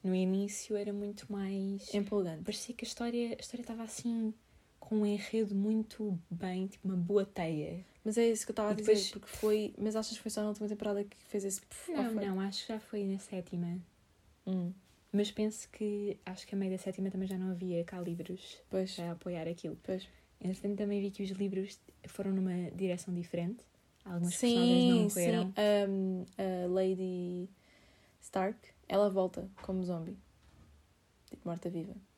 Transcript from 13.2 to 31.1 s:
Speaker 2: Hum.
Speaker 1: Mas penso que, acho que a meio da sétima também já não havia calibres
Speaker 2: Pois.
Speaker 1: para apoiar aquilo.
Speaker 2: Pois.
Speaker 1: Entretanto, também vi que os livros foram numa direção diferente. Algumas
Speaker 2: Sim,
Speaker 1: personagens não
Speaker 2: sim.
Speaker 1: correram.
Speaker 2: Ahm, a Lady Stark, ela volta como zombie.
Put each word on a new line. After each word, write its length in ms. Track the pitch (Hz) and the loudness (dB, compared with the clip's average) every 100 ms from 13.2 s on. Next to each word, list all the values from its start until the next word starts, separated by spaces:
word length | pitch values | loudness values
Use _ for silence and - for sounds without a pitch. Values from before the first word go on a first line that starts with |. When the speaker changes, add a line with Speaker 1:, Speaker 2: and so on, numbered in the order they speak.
| - 190 175 175 170 180 175 _ _ _ _ _ - | -4 -8 -6 -4 -2 -4 -8 _ _ _ _ _ -4
Speaker 2:
Hum. 260 | 185 175 185 _ _ _ | -2 -2 -6 _ _ _
Speaker 1:
Mas 180 | 202 208 | 2 2
penso 380 | - 214 214 - | 0 -2 -2 -14
que, 480 | - 214 208 202 - | -4 -2 -2 -2 -4
acho 220 | - 185 - | -8 -12 -6
que 80 | |
a 40 | 196 | -2
meio 120 | 190 | 0
da 80 | 185 | -2
sétima 320 | 190 190 190 | -4 -2 -2
também 160 | 190 190 | -2 -2
já 80 | 190 | -2
não 140 | 185 | -2
havia 320 | 180 180 170 | -2 -2 -2
calibres 760 | 170 180 175 170 - 185 - - - | -2 -4 -6 -6 -6 -8 -10 -18 -4
Speaker 2:
Pois. 240 | 190 190 | -2 -2
Speaker 1:
para 180 | 185 170 | -4 -6
apoiar 360 | 175 180 175 165 | -6 -6 -4 -4
aquilo. 280 | 170 160 - | -4 -6 -8
Speaker 2:
Pois. 240 | - 185 190 - _ _ | -4 -4 -6 -20 _ _
Speaker 1:
Entretanto, 360 | 180 190 202 202 | -6 -2 -2 -2
também 220 | 202 202 | 0 0
vi 80 | 196 | -2
que 120 | 196 | -2
os 80 | 196 | -6
livros 480 | 190 202 190 202 - - - - | -2 -2 0 -4 -8 -20 -20 -16
foram 240 | - 196 | -6 0
numa 400 | 190 185 180 175 | 2 2 0 -2
direção 400 | 170 190 180 - | -2 0 0 -2
diferente. 520 | 180 170 170 170 240 - _ _ _ | -4 -2 -2 -2 -4 -12 _ _ _
Algumas 300 | - 175 175 175 | -6 0 0 2
Speaker 2:
Sim, 180 | 247 | 4
Speaker 1:
personagens 400 | 240 240 247 247 | 6 8 8 10
não 140 | 240 214 | 8 6
Speaker 2:
sim. 40 | |
Speaker 1:
correram. 400 | 202 175 226 190 196 | 4 4 4 2 2
Speaker 2:
Ahm, 680 | 208 208 196 196 190 185 180 - | 4 6 4 2 0 -2 -6 -4
a 280 | 190 180 180 | -2 0 2
Lady 800 | 185 190 185 185 180 180 180 185 - - - - - - _ | 2 2 2 -2 -2 -4 -4 -6 -12 -20 -20 -20 -20 -20 _
Stark, 380 | - 190 190 233 - - - | -4 0 0 -2 -14 -20 0
ela 240 | 196 208 | 4 6
volta 380 | 190 185 180 190 - | 4 2 0 -10 -10
como 200 | - 190 | -4 -2
zombie. 340 | 180 170 165 190 - _ - - - - _ _ _ | -2 -4 -6 -10 -16 _ -20 -20 -20 -20 _ _ _